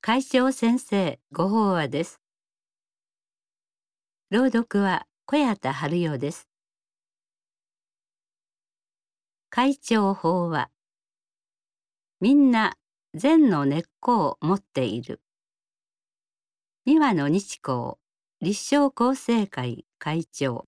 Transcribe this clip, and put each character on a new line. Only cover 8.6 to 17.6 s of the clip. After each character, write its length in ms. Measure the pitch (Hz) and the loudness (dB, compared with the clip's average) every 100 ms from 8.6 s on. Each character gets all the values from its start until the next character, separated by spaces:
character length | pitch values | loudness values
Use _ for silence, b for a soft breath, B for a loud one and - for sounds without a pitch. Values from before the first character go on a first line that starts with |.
| _ _ _ _ _ _ _ _ _ | _ _ _ _ _ _ _ _ _
会 260 | - 262 277 | 0 0 0
長 380 | - 226 196 196 | 0 2 2 0
法 340 | 165 180 170 | 0 0 -2
話。 220 | 151 - _ _ _ _ _ _ _ _ _ _ _ _ _ _ _ | -4 -6 _ _ _ _ _ _ _ _ _ _ _ _ _ _ _
み 140 | 202 | 2
ん 160 | 285 277 | 4 4
な 280 | 233 214 - _ _ _ | 4 0 -4 _ _ _
善 380 | 156 262 320 277 | -4 2 6 6
の 140 | 160 139 | 4 0
根 160 | 143 | -2
っ 20 | 175 _ | -6 _
こ 260 | - 233 151 | 0 0 0
を 120 | - | -2
持 140 | 151 196 | -2 -2
っ 40 | |
て 260 | _ - 123 | _ -6 -4
い 180 | 113 | -6
る。 180 | 117 - _ _ _ _ _ _ _ _ _ _ _ _ _ _ _ _ - | -10 -16 _ _ _ _ _ _ _ _ _ _ _ _ _ _ _ _ 2
二 120 | 311 | 2
羽 160 | 285 | 4
の 140 | 180 143 | 2 0
日 320 | 180 - | 0 -2
光、 380 | - | -12